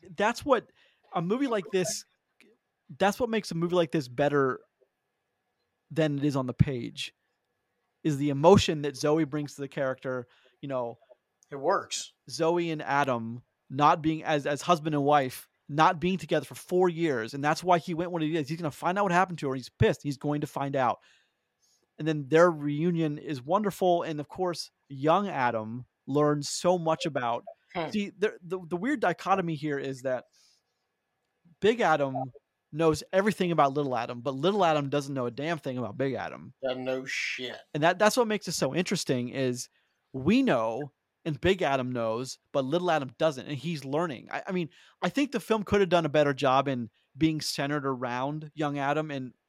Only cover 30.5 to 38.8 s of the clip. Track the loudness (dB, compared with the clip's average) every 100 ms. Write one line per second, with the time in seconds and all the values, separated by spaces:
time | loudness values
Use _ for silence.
30.5 | _ _ _ _ _ _ _ _ _ _
31.5 | _ 2 4 4 4 2 -2 -8 -12 _
32.5 | _ _ 2 2 2 0 2 2 2 2
33.5 | 4 4 2 -2 -2 -4 -6 -6 0 2
34.5 | 4 4 4 2 -2 -2 -4 -4 -4 -4
35.5 | -4 -4 -6 -6 -2 -2 -2 -6 -10 -16
36.5 | -8 -6 -4 -4 -4 -4 -6 -6 -6 -8
37.5 | -10 -8 0 2 4 4 4 0 -2 -4
38.5 | -2 -2 0